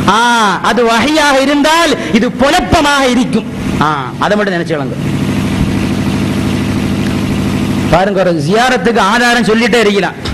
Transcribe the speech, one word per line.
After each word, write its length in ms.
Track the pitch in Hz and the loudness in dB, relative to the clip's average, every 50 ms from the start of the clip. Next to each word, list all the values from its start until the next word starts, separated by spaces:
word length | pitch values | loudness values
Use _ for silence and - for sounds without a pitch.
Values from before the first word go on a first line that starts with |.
| - - | 0 0
ஆ, 500 | 196 220 233 240 240 233 220 202 180 156 - | 2 2 2 2 2 2 2 0 0 -2 -2
அது 220 | 196 233 233 240 | -2 0 2 2
வஹியாக 560 | 226 226 226 208 285 302 311 294 294 269 269 | 2 2 2 0 0 2 2 2 2 2 2
இருந்தால் 720 | 269 269 294 285 277 311 320 330 339 320 247 - - - - | 2 2 2 2 2 2 2 2 2 0 0 -2 -2 0 0
இது 180 | 233 220 247 | 2 2 0
புலப்பமாக 760 | - - 254 277 320 359 - - - 339 294 285 285 269 269 | 0 0 2 2 2 2 0 0 0 0 0 2 2 2 2
இருக்கும். 400 | 254 240 247 240 - - 226 220 - - - - - - 127 | 2 2 0 0 0 -2 -4 -4 -4 -8 -6 -6 -4 -2 -2
ஆ, 300 | 143 156 151 139 131 120 117 - | -2 -2 -2 -4 -6 -6 -6 -4
அதை 180 | 143 170 208 | -2 0 0
மட்டும் 160 | 214 208 202 185 | 0 0 -2 -2
நினைச்சுக்கோங்க. 600 | 170 165 - 160 147 139 120 - - - - - - - - - - - - - - - - - - - - - - - - - - - - - - - - - - - - - - - - - - - - - - - - - - - - - - - - - - - - | -2 -2 -4 -4 -4 -4 -4 -4 -4 -4 -4 -2 -2 -2 -2 -2 -2 -2 -2 0 0 0 0 0 -2 -2 -2 -2 -2 -2 -2 -2 -2 -2 -2 -2 -2 -2 -2 -2 -2 -2 -2 -2 -2 -2 -2 -2 -2 -2 -2 -2 -2 -2 -2 -2 -2 -2 -2 -2 -2 -2 -2 -2 -2 0 0
பாருங்க, 280 | 156 170 190 208 202 190 | 2 2 2 2 0 0
ஒரு 240 | 185 180 175 156 139 151 | 0 0 0 0 0 0
ஜியாரத்துக்கு 500 | 196 226 247 254 254 220 175 233 220 226 | 2 2 2 2 2 0 0 0 2 2
ஆதாரம் 460 | 208 196 220 233 240 240 240 240 220 | 2 2 2 2 2 2 2 2 2
சொல்லிட்டே 340 | 190 220 226 233 233 214 240 | 2 2 2 2 2 2 2
இருக்கலாம். 340 | 220 208 202 202 175 160 - - - - | 2 2 2 0 0 -2 -4 -6 -6 -6